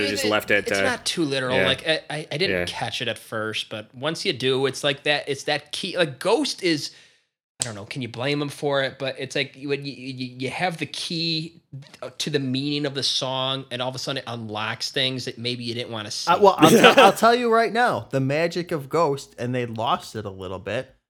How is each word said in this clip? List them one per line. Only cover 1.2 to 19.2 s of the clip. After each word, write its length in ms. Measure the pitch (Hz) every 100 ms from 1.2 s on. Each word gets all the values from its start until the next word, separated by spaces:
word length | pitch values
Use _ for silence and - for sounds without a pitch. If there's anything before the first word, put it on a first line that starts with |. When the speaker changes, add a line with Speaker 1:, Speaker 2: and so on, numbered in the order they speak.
Speaker 2:
literal. 320 | 151 135 127 131
Speaker 1:
yeah. 100 | 95
Speaker 2:
Like, 200 | 135 156
I, 120 | 156 -
I, 200 | 151 160
I 60 | 147
didn't 120 | 196 185
Speaker 1:
Yeah. 40 | 175
Speaker 2:
catch 360 | - 117 -
it 60 | 117
at 100 | 107
first, 520 | - 113 110 107 -
but 220 | 107 107
once 320 | 127 143 165
you 80 | 196
do, 340 | 135 127 131 135
it's 180 | 131
like 180 | 147 139
that, 260 | 147 143 -
it's 140 | 135
that 280 | - 147 -
key, 240 | - 190 180
like, 220 | 165 131
Ghost 420 | 180 240 269 -
is, 300 | 180 151 - - - _ _ _ _ -
I 40 |
don't 100 | 123
know, 100 | 104
can 160 | - 139
you 80 | 117
blame 320 | 113 135 147
him 80 | 147
for 340 | - 147 139
it? 160 | 135 131
But 180 | 131 131
it's 180 | 131 151
like, 180 | 135 135
you, 140 | 139
you, 180 | 143 143
you, 440 | 123 127 131 127 123
you 100 | 127
have 280 | - 185 165
the 80 | 151
key, 760 | - - 170 165 160 170 - _ 135 - -
uh, 80 | 127 -
to 140 | -
the 80 | 147
meaning 480 | 131 131 143 147 143
of 80 |
the 80 | 139
song, 640 | 120 - 131 131 131 135 127
and 120 | 123
all 80 | 127
of 40 |
a 40 | 131
sudden 240 | - 135
it 20 | 117
unlocks 640 | 120 110 107 110 113 -
things 360 | 139 131 131 127
that 100 | 113
maybe 260 | 120 123
you 120 | 117
didn't 160 | 117 113
wanna 200 | 110 104
see. 200 | - -
Speaker 3:
Uh, 60 | 180
well, 140 | 202 -
I'll, 140 | 156
Speaker 1:
<laughs> 0 |
Speaker 3:
t-, 80 | 226
I'll 340 | 240 269 240
tell 220 | - 226
you 180 | 240 240
right 180 | 226 226
now, 340 | 220 240 113 110
the 100 | 135
magic 520 | 135 147 170 175 175
of 160 | 165 135
Ghost, 460 | 151 160 139